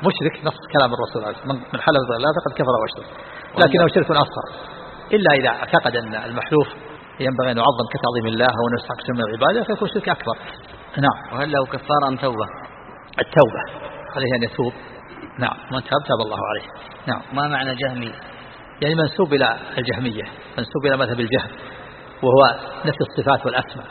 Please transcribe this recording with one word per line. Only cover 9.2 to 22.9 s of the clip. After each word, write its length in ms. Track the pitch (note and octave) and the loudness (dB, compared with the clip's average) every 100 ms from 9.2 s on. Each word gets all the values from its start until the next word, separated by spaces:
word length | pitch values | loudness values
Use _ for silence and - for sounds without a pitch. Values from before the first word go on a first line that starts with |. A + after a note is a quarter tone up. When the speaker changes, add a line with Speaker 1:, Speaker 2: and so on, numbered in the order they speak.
| A2 | -2
Speaker 1:
العبادة 380 | A2+ C#3 G#3+ | 2 2 2
فيكون 240 | A3+ G#3 G3 | -2 -2 -2
شرك 200 | G#3 F#3 | -2 -2
أكبر. 280 | E3+ - A2+ - - - - - - C#3 | -4 -4 -6 -10 -18 -18 -20 -10 2 2
نعم. 120 | - - | 2 -6
Speaker 2:
وهل 200 | A#2+ D3 | -6 0
له 140 | C#3+ C3 | 0 0
كفارة 420 | C3+ - - C#3 | -4 0 2 2
أم 80 | C3 | 0
توبة؟ 300 | C3+ A2+ G#2 - - - - - - - | -2 -2 -6 -8 -16 -18 -20 -20 -10 -4
Speaker 1:
التوبة، 400 | C3 - B2+ - - - - - - C#3 | 2 6 6 4 -10 -10 -14 -14 -10 -4
عليه 140 | C3 B2+ | 0 0
أن 60 | |
يتوب. 300 | A#2 - B2 - - - - - - - | -2 -2 -4 -4 -16 -18 -18 -18 -16 -4
نعم، 180 | A#2+ - - | -4 -4 -6
من 80 | C3 | -6
تاب 220 | - C#3 C#3 | 0 -2 2
تاب 120 | A#2 | 0
الله 140 | A2 G2+ G2+ | 0 -2 -4
عليه. 160 | G#2 - - - - - | -4 -8 -16 -16 -12 -6
نعم. 160 | A2 - | -6 -4
Speaker 2:
ما 160 | C3 D3 | -4 -2
معنى 260 | C#3+ C3+ | -2 -2
جهمي؟ 380 | B2+ C3+ B2 A#2 - - - - - - - | -2 -4 -4 -8 -12 -16 -18 -18 -20 -20 -4
Speaker 1:
يعني 120 | D3 | 0
منسوب 400 | D#3+ D#3 - F3+ | 2 2 2 2
إلى 240 | C#3+ B2 A2+ - - | 4 4 0 -6 -6
الجهمية، 460 | A#2+ A#2 B2+ G#2+ G#2 - - - | -4 -2 -2 -4 -10 -14 -12 -8
منسوب 280 | - D3 C#3 | -6 0 2
إلى 100 | C3 | 4
مذهب 240 | B2 A#2+ | 2 0
الجهم، 300 | A#2 B2+ - - - - - - - - | 0 0 -2 -12 -16 -16 -18 -18 -20 0
وهو 200 | C3 C3 C3+ A2+ - - | 6 8 8 4 -8 -4
نفي 160 | D#3 | -4